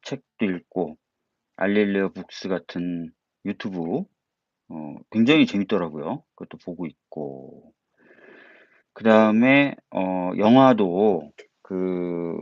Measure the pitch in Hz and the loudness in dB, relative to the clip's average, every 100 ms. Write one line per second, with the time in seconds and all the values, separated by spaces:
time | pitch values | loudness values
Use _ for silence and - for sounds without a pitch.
0 | - 139 _ _ 104 87 _ - 82 78 | -12 -12 _ _ -4 -4 _ -6 -6 -8
1 | _ _ _ _ _ - 95 104 104 98 | _ _ _ _ _ -6 0 0 2 0
2 | 95 - 90 - 92 90 - 90 87 85 | -2 -6 -16 -12 -6 -6 -6 -8 -6 -6
3 | 82 _ _ _ 98 98 110 92 82 120 | -10 _ _ _ -12 -10 -8 -8 -6 -6
4 | 196 _ _ _ _ _ _ 80 76 - | -8 _ _ _ _ _ _ -16 -14 -16
5 | _ 110 113 156 131 101 98 101 85 76 | _ 0 4 4 4 0 -2 -2 -4 -6
6 | 76 120 _ _ - - - 82 82 _ | -8 -10 _ _ -18 -16 -16 -12 -12 _
7 | _ 80 71 67 65 - _ _ _ _ | _ -12 -12 -12 -18 -20 _ _ _ _
8 | _ _ - - - _ _ _ _ - | _ _ -20 -20 -20 _ _ _ _ -4
9 | 113 110 110 107 127 139 139 - _ 95 | 4 6 6 4 4 4 2 -2 _ -6
10 | 92 92 90 92 107 127 131 117 95 90 | -4 -4 -4 0 6 8 8 6 0 2
11 | 107 90 73 _ - _ _ 95 92 90 | 2 0 -4 _ -20 _ _ -6 -4 -4
12 | 87 85 85 82 | -6 -6 -6 -8